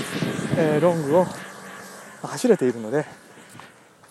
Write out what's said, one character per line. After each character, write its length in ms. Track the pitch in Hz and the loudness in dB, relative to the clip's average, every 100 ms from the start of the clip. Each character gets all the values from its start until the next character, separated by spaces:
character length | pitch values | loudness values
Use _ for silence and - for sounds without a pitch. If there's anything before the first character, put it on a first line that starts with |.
| - - - - - - | -6 -4 -4 -4 -2 0
え 220 | 160 151 | 2 4
ー、 20 | |
ロ 140 | 165 | 4
ン 100 | 170 | 2
グ 140 | 143 165 | 2 4
を 80 | 180 - - - - - - - - - | 2 -2 -14 -16 -18 -16 -18 -18 -18 -14
走 260 | - 143 247 | -10 0 4
れ 80 | 196 | 4
て 100 | 127 | 4
い 60 | |
る 80 | 117 | 0
の 100 | 110 | -2
で、 140 | 139 151 - - - - - - - - _ - | -2 -2 -8 -20 -20 -20 -20 -20 -20 -20 _ -12